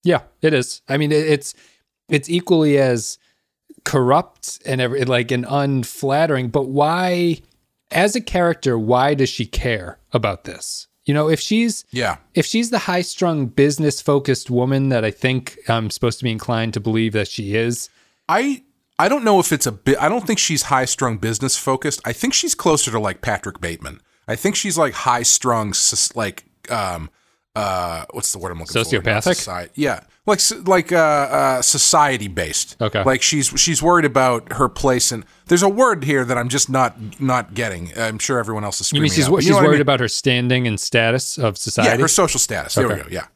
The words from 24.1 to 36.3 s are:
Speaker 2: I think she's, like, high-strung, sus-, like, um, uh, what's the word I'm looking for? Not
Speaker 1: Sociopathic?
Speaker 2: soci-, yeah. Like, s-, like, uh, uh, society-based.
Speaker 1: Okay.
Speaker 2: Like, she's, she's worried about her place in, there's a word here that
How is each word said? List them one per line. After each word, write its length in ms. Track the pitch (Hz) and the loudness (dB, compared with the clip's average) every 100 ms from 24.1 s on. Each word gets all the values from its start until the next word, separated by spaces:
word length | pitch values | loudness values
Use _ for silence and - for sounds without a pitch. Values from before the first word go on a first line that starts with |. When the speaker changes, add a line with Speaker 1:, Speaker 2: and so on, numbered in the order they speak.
| _ - | _ -8
Speaker 2:
I 80 | 117 | -4
think 180 | 196 | -2
she's, 240 | 202 202 165 | -2 -4 0
like, 160 | 147 | -2
high-strung, 800 | - - 120 117 - 127 117 107 | 0 0 0 2 0 2 0 0
sus-, 400 | 90 - 110 - | 0 -2 0 -4
like, 300 | 120 104 - _ _ - | -2 -6 -6 _ _ -8
um, 400 | 101 98 85 78 _ _ _ _ 107 | -4 -4 -6 -12 _ _ _ _ -6
uh, 480 | 101 92 87 82 - | -4 -4 -4 -8 -10
what's 180 | - - | -8 -6
the 60 | 98 | -6
word 140 | 90 | -8
I'm 80 | 85 | -8
looking 120 | 82 | -6
for? 60 | 107 | -4
Not 80 | 117 113 95 107 | 0 0 0 0
Speaker 1:
Sociopathic? 240 | 180 180 - | 0 -2 -4
Speaker 2:
soci-, 220 | 90 87 | -8 -10
yeah. 300 | - 147 110 _ _ | -4 -4 -4 _ _
Like, 140 | - 208 | -2 0
s-, 140 | - 220 170 | 0 -2 2
like, 260 | 185 - | 2 4
uh, 40 | 175 | 2
uh, 680 | 160 147 139 143 135 131 | 4 2 2 2 2 2
society-based. 1160 | 120 - - 165 147 127 101 87 80 - - - | 0 2 4 4 4 2 -4 -4 -4 -4 -6 -4
Speaker 1:
Okay. 220 | 107 104 | -2 0
Speaker 2:
Like, 200 | 107 131 | 2 2
she's, 260 | - 151 131 - | 2 0 -2 0
she's 220 | - 151 | 0 2
worried 220 | 160 175 | 4 4
about 480 | 151 127 131 117 - | 4 2 2 0 -4
her 160 | - 131 | -2 -2
place 420 | - 139 127 - | 0 0 2 0
in, 120 | 117 - _ - | -4 -12 _ 0
there's 160 | 175 | 4
a 40 | 196 | 4
word 360 | 202 254 185 | 4 2 2
here 200 | 139 139 | 0 0
that 140 | 120 | 0